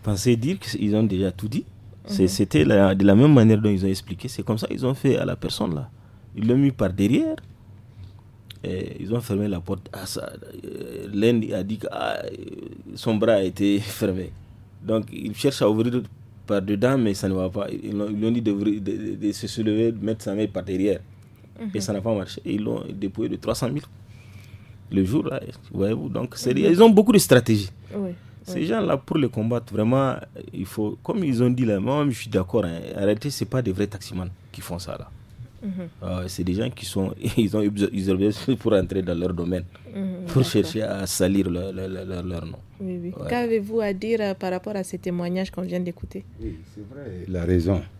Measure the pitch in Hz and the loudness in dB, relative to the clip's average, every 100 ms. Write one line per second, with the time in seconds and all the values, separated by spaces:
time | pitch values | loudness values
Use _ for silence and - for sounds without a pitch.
0 | - 101 123 117 127 196 - - 104 107 | -2 0 2 2 2 -2 -6 -2 2 4
1 | 110 92 95 - 107 135 - - - - | 2 2 -2 -2 -4 -4 -6 -18 -20 -20
2 | - 202 92 95 98 151 151 104 98 95 | -6 2 4 4 2 4 6 8 6 6
3 | 98 101 147 139 110 107 107 98 95 95 | 8 8 10 10 8 6 4 2 0 -2
4 | - 90 123 - - 110 - - 127 131 | -6 -10 -8 -8 -4 -2 -2 -2 -2 0
5 | 135 123 87 - - - - 76 - - | 2 2 0 -4 -6 -4 -2 -4 -6 -14
6 | - - - - 110 127 139 131 95 92 | -20 -20 -14 -2 2 4 4 2 0 2
7 | 101 143 320 - - - - - - - | 4 4 2 -4 -10 -20 -20 -20 -20 -18
8 | - - - - - - - 92 - - | -18 -20 -20 -20 -20 -12 -8 -6 -6 -8
9 | 95 117 117 101 104 90 87 95 - - | -4 -4 -2 0 0 -2 -4 -8 -8 -12
10 | - - - - - - - - - - | -8 -8 -10 -12 -16 -14 -12 -12 -10 -10
11 | - 101 113 120 107 101 98 110 - - | -6 2 4 4 2 -2 -4 -4 -6 -4
12 | 57 - - - - - - - 98 - | -4 -4 -6 -10 -12 -12 -14 -14 -14 -6
13 | 120 110 113 107 95 87 101 101 104 - | 0 2 4 4 2 2 4 4 0 -2
14 | 104 95 87 - - - - - 98 110 | -2 -2 -6 -12 -20 -20 -20 -12 -2 -2
15 | 107 - 110 104 139 - 110 107 120 120 | -2 -8 -8 0 0 2 2 4 2 0
16 | - - - - - 101 95 101 123 135 | -6 -16 -20 -20 -2 -2 0 0 2 2
17 | 110 95 98 95 92 101 101 101 107 104 | 2 0 -2 0 -2 -4 -6 -6 -6 -4
18 | 104 104 110 120 110 101 104 104 98 98 | -2 0 0 2 0 2 0 0 -2 -4
19 | 104 98 104 101 104 - 107 107 117 113 | -6 -4 -4 -4 -8 -2 0 2 2 0
20 | 101 110 107 101 107 98 90 92 101 92 | -4 -4 -4 -2 -2 -4 -4 0 2 0
21 | - - - - - - 226 139 98 101 | -4 -20 -20 -20 -20 -14 -8 -6 -4 -4
22 | 107 104 92 - - 104 110 110 - 98 | -2 -2 -4 -10 -4 -4 -2 -6 -6 -6
23 | 98 104 113 147 - 117 120 143 - - | -6 -4 -4 -4 -4 -2 -2 -4 -8 -20
24 | - - - - - - - - - 98 | -20 -20 -20 -20 -20 -20 -20 -20 -4 0
25 | 95 147 - 135 - - - - 98 113 | 2 0 -2 -6 -10 -16 -10 -2 0 0
26 | 151 - - - 120 131 196 175 226 202 | -4 -4 -6 -4 0 2 4 8 10 10
27 | 214 208 - 127 120 107 95 - - 208 | 8 6 8 6 6 0 0 -12 -14 -8
28 | 190 175 - - - 180 160 226 190 139 | -8 -10 -18 -20 -8 -4 -2 0 0 -2
29 | - 160 127 117 110 120 117 104 107 131 | 0 0 0 0 -2 -2 -2 0 2 4
30 | 135 123 - - - 90 92 - 107 - | 2 -2 -8 -16 -12 -8 -6 -4 -4 -4
31 | - 208 160 117 123 123 117 101 107 147 | -4 -2 0 4 2 4 2 2 0 0
32 | 143 117 113 101 90 117 90 85 - - | 0 -2 -2 0 2 0 0 -4 -8 0
33 | 101 107 143 - 101 131 120 92 101 101 | 2 2 -2 -6 -2 -2 -2 -2 -2 -4
34 | - 90 90 92 - - - 87 90 - | -10 -8 -8 -12 -18 -16 -10 -10 -8 -10
35 | - - - - - - 214 185 170 - | -12 -18 -20 -18 -18 -12 -8 -8 -10 -10
36 | 90 90 90 - 87 92 120 - - 101 | -6 -6 -6 -4 -2 0 -2 -6 -6 -4
37 | 95 - 120 - 104 107 104 101 98 98 | -4 -4 -2 2 2 2 0 0 0 0
38 | 95 92 101 101 - 123 113 101 90 95 | 0 2 2 0 -2 0 2 2 2 -2
39 | 92 85 90 87 85 92 90 - - 196 | -2 -2 -2 -2 -2 -4 -6 -16 -14 -8
40 | 190 180 175 135 123 110 92 110 107 98 | -6 -6 0 2 2 2 0 -2 -4 -4
41 | 92 - 95 98 92 87 95 92 95 92 | -4 0 2 4 2 -2 -4 -6 -8 -8
42 | 95 90 90 85 82 85 - - 190 180 | -8 -6 -6 -6 -8 -12 -18 -12 -8 -8
43 | 175 185 - 240 240 226 202 226 208 190 | -8 -8 -4 -2 0 0 0 -2 -2 -2
44 | 214 226 208 190 185 180 214 208 185 180 | -2 0 -2 -4 -4 -4 -4 -6 -6 -8
45 | 180 175 175 180 190 - 185 175 175 170 | -4 -4 -2 -4 -4 -6 -4 -4 -4 -8
46 | - 190 - - 330 - - - 104 135 | -12 -12 -14 -10 -10 -10 -16 -18 -16 -14
47 | 131 90 92 90 85 90 85 92 - | -12 -12 -6 -2 4 4 4 0 -2